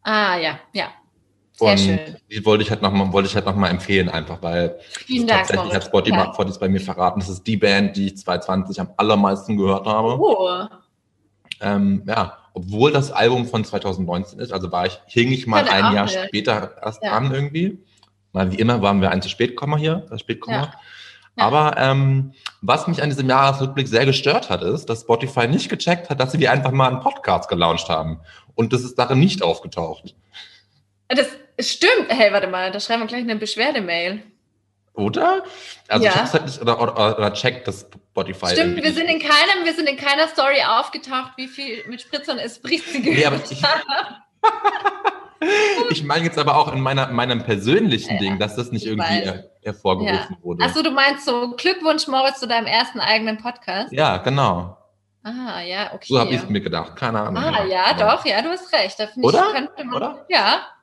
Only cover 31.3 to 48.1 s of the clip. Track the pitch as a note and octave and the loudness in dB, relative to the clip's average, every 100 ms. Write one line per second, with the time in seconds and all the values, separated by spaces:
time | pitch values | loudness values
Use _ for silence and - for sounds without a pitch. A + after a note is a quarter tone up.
31.3 | - - - B3 - F#4 A#4+ - B3+ G#3 | -6 -14 -8 -6 2 4 4 2 4 4
32.3 | G3 F#3+ F3+ F#3 G3+ G#3 A#3 A#3 A#3+ A#3 | 4 0 -2 -4 -6 -4 -2 -2 -6 -4
33.3 | G#3+ G#3 G#3+ C4 C#4 F3+ E3+ F3 G#3 - | -4 -6 -2 0 0 -2 -2 -2 -6 -12
34.3 | _ _ _ _ _ _ - D3+ E4 E4 | _ _ _ _ _ _ -2 -2 2 2
35.3 | F#4+ F#4 - - - - A3 G#3+ F#3+ B3 | 2 -4 -16 -20 -20 -2 2 4 2 2
36.3 | D#3 C#3 - A#2+ A#2+ A#2+ - G#2+ A2 G#2 | -2 -2 -4 0 2 0 2 2 2 -2
37.3 | - B2+ B2 - - - - _ - F#3 | 0 -2 -2 -10 -10 -16 -20 _ -6 -6
38.3 | F#3+ - D4 F4 F4 D#4 D4+ E4+ D#4+ D4 | -6 -2 0 0 0 -2 -2 -2 -2 2
39.3 | D4 E4+ G4 E4+ E4 D4+ C4+ C#4 C#4+ D#4+ | 4 4 2 0 0 -2 -2 0 2 2
40.3 | D#4+ C4+ C#4 - A3+ - D4+ C4 C4 B3+ | 2 2 2 2 0 0 -10 -6 -6 -6
41.3 | - C4 C4+ C#4 A3+ G#3 A#3+ - D4 C#4+ | -12 -14 -12 -12 -10 -12 -16 -10 -10 -6
42.3 | B3+ A#3 - - D#4+ E4 C#4+ A#3 C#3 - | -6 -8 -10 -4 -4 -2 -2 0 4 4
43.3 | - - C3 C#4+ D#4+ - C#4+ - - _ | 2 -4 -2 0 0 -2 -4 -4 -12 _
44.3 | _ A4 G#4+ G4+ - G4+ G4 - - - | _ 2 2 -2 0 -2 -2 -4 -4 -18
45.3 | _ D#4+ G#4 G#4+ F#4+ - D#3 C#3+ D#3 E3 | _ 0 2 2 2 0 -2 0 0 0
46.3 | D3+ C#3+ D3 - C3 C3 C#3 C3 A#2+ B2 | 0 2 2 2 0 0 0 0 0 0
47.3 | A#2 - G#2+ G#2 F3+ A3 A2+ - | -2 0 0 4 4 4 0 0